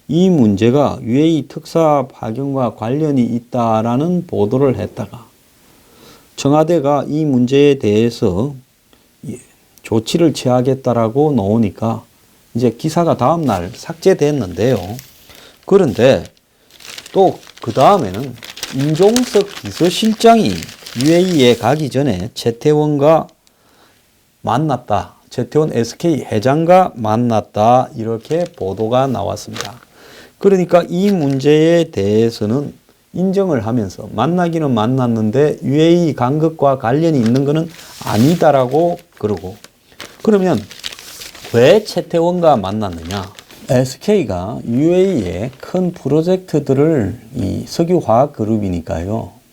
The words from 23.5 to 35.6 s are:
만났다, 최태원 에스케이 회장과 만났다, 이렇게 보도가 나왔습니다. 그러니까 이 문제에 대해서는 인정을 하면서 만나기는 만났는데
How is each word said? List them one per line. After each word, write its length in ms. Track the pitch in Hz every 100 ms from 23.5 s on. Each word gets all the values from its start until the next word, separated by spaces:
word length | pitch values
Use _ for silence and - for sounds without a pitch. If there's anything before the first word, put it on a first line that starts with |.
| _ _ _ _ _ _ _ _ _
만났다, 720 | 107 113 156 127 - 101 90 _ _
최태원 420 | - 120 147 156
에스케이 500 | 117 117 - 170 143
회장과 720 | - 110 110 147 165 185 185 -
만났다, 960 | 110 110 120 110 101 - 107 123 127 135
이렇게 480 | 110 113 - 160 175 -
보도가 520 | 95 95 110 123 135
나왔습니다. 680 | 113 95 98 - 107 101 - _ _ - - - _
그러니까 440 | 196 190 175 175 170
이 220 | 175 196
문제에 800 | 196 139 135 139 151 160 170 160
대해서는 840 | - 98 107 117 113 104 123 - - _ _ _
인정을 520 | - 185 190 196 143 104
하면서 420 | 120 98 - 110
만나기는 580 | 101 135 180 175 165 151
만났는데 880 | 117 110 131 123 113 110 107 147 -